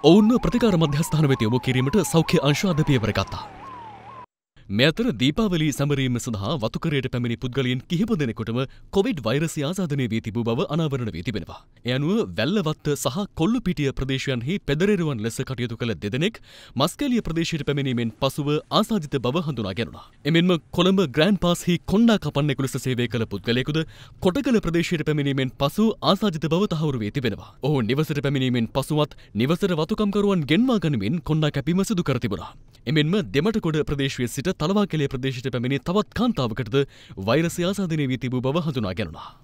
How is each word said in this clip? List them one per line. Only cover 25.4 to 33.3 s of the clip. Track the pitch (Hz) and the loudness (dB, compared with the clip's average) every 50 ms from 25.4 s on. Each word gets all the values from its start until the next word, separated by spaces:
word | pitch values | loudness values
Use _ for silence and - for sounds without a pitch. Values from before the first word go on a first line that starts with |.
| 131 127 - | -2 -4 -2
පසු | - 139 139 - - 214 226 - - - | -2 -2 -2 2 2 2 2 2 0 2
ආසාදිත | 139 180 190 - 208 165 156 - 160 | 0 2 2 2 -2 -2 -2 -2 0
බව | 156 175 208 208 | 0 0 0 0
තහවුරු | - 151 160 156 135 123 107 | -2 -2 -2 -2 -2 -2 -4
වී | 104 - | -4 -4
තිබෙනවා. | 139 123 120 98 - - - - - | -2 -2 -2 -4 -4 -10 -18 -16 -6
ඔහු | - 135 151 139 117 | -2 0 0 0 2
නිවසට | 101 127 143 156 - 156 143 143 | 0 0 0 0 -2 -2 -2 -2
පැමිණීමෙන් | 139 143 135 131 127 123 123 113 110 | 0 0 0 0 2 2 0 0 0
පසුවත් | - 139 131 - 151 151 147 - - - - - - | -2 -4 -2 0 0 0 0 0 -2 -20 -20 -8 -2
නිවසට | 101 117 135 170 175 - 190 180 | 0 2 2 2 2 2 0 0
වතුකම්කරුවන් | 151 156 - 220 - 214 202 196 208 202 202 196 180 151 | 0 0 -2 0 0 0 0 2 2 2 2 2 2 2
ගෙන්වා | 131 151 185 240 262 247 214 | 2 4 4 4 4 2 2
ගනිමින් | - 160 147 113 95 104 147 175 | 2 2 0 0 0 0 -2 -2
කොණ්ඩා | - - 156 156 156 147 | -2 0 0 2 2 0
කැපීම | - 143 131 - 175 185 196 | 0 -2 -2 0 0 0 0
සිදු | - 226 175 170 | 0 0 -2 0
කර | - 131 123 | 0 -2 -2
තිබුණා. | - 113 101 92 - - - - - - - - - | -2 -4 -4 -4 -8 -12 -16 -20 -20 -20 -20 -14 -6
එමෙන්ම | - 135 156 147 151 180 214 170 | 0 2 2 2 4 2 0 -2
දෙමටගොඩ | 101 | 0